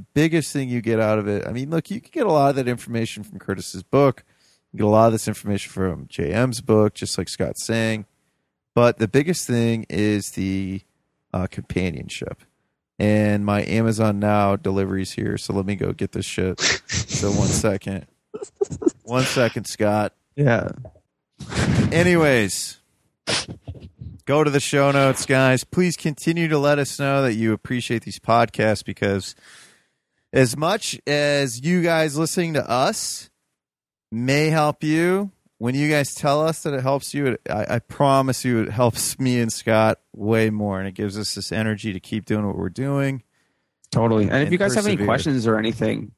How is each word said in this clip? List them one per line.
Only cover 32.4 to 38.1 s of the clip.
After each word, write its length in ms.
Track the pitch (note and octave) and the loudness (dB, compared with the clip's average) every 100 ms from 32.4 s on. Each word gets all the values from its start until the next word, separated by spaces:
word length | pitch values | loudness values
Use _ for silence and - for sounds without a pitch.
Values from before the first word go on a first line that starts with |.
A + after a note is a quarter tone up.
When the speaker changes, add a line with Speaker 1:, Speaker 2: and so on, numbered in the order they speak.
| E3 D3 | 0 -2
Speaker 1:
to 120 | - | 0
us 600 | A#2+ D#3+ A3 - - - _ _ _ _ _ _ _ - | 2 2 0 -8 -10 -14 _ _ _ _ _ _ _ -10
may 380 | A2+ B2+ C#3+ D#3 | -4 0 2 2
help 340 | D#3+ D3+ - | 2 2 0
you, 480 | D3+ D#3 F3 F#3+ G3+ _ _ - | 0 2 2 0 -2 _ _ -6
when 160 | A#2 C3+ | -2 0
you 140 | D3 | 2
guys 240 | D3 C#3 | 2 0
tell 320 | - D3+ D3 D#3+ | -2 0 2 0
us 180 | D#3 | -2
that 100 | D#3+ | -4
it 80 | C#3 | -2
helps 320 | C3+ C#3 - | -2 -2 -2
you, 140 | D3 C3+ | -2 -2
it, 140 | - - | -2 -4
I, 260 | G2+ - A#2 | -6 -2 -4
I 40 | |
promise 640 | - - C#3+ | -4 0 4